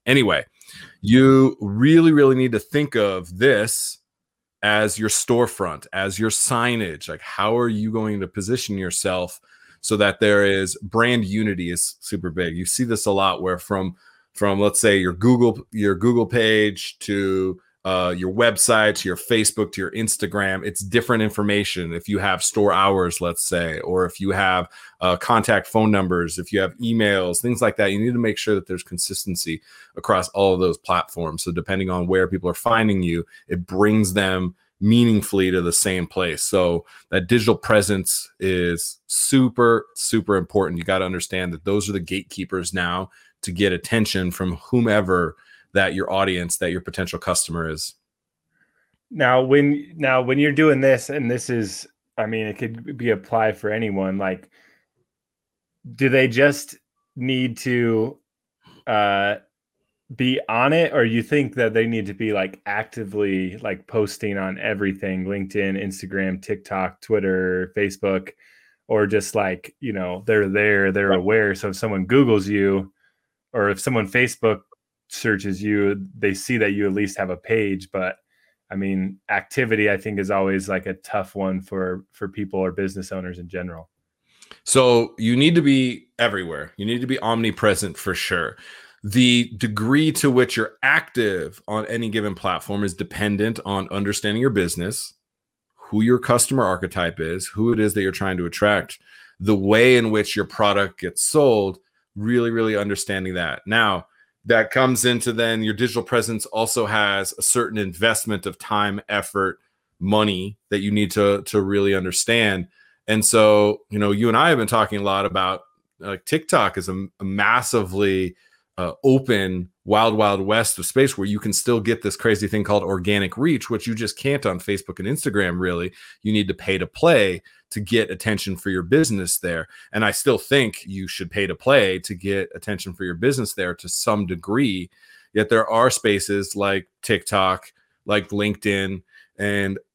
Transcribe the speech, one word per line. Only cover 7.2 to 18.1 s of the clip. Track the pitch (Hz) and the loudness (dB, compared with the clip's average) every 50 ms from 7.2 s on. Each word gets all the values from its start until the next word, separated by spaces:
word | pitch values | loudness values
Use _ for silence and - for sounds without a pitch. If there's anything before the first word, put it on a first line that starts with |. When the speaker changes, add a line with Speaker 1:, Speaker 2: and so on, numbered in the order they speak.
Speaker 1:
how | - - - - 101 110 117 | -14 -10 -4 -2 0 0 2
are | 120 120 117 | 2 2 0
you | 107 104 107 110 | 0 -2 -2 -2
going | 110 110 107 107 104 101 | -2 -2 -2 -2 -4 -4
to | 95 | -6
position | - - 104 92 104 127 120 - - 101 95 | -8 -8 -8 -4 -4 -4 -4 -4 -6 -6 -6
yourself | 92 87 - - - 98 92 90 90 87 - - _ _ _ _ _ _ _ _ | -6 -6 -4 -4 -4 -4 -4 -4 -6 -8 -10 -16 _ _ _ _ _ _ _ _
so | - - 110 | -4 -2 0
that | 101 101 98 95 - | 2 2 2 2 2
there | 110 104 104 101 101 | 4 4 6 6 4
is | 98 98 98 95 90 - - | 4 2 2 0 -4 -6 -8
brand | 101 92 - 113 117 123 120 120 104 | -10 -2 0 2 2 4 2 0 0
unity | 92 101 107 107 104 95 90 87 87 | 0 -2 0 0 0 -2 -2 -4 -4
is | 87 - - - - _ | -4 -4 -4 -6 -6 _
super | - - 104 87 85 90 | -10 -8 -6 -6 -6 -6
big. | 78 92 87 85 80 | -4 -4 -4 -2 -4
You | 87 92 | -4 -4
see | - - - 127 | -4 -2 -2 -2
this | 117 110 104 - | -2 -2 0 0
a | 107 | 0
lot | 98 98 98 95 90 - 92 | 2 2 2 2 0 0 -2
where | 92 90 87 | -2 -4 -4
from, | - - 101 95 95 90 90 - _ _ _ _ _ _ _ | -4 -4 -4 -2 -2 -4 -8 -10 _ _ _ _ _ _ _
from, | - 104 101 98 98 | 0 0 2 2 2
let's | 104 104 101 - | 2 2 2 2
say, | - 107 101 | 4 4 4
your | 98 90 90 85 | 4 2 0 -2
Google, | 87 110 123 123 120 120 117 101 - - - | 2 4 4 6 6 4 4 2 0 -8 -10
your | - 107 101 101 95 | -4 -2 0 0 2
Google | 85 107 123 120 120 110 | 2 2 2 4 2 2
page | - 120 120 110 110 110 107 104 104 95 90 - - - - | 0 0 2 2 4 4 4 2 2 0 -4 -10 -12 -12 -10
to, | - - 101 101 98 95 95 95 95 95 90 - _ _ _ _ - | -6 -4 -2 -2 0 0 0 0 0 -2 -4 -6 _ _ _ _ -6
uh, | 95 92 92 90 90 | -2 -2 0 0 -2